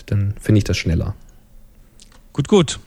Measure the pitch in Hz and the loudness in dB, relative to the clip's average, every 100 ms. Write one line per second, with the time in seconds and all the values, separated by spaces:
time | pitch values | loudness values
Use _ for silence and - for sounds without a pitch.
0 | - 101 101 - - 107 - - 85 82 | -4 -2 -2 -4 2 2 2 -2 -2 -2
1 | 87 - - - - - - - - - | -2 -8 -16 -20 -20 -20 -20 -20 -20 -20
2 | - - - - 139 202 160 - | -20 -20 -12 -6 2 2 2 -4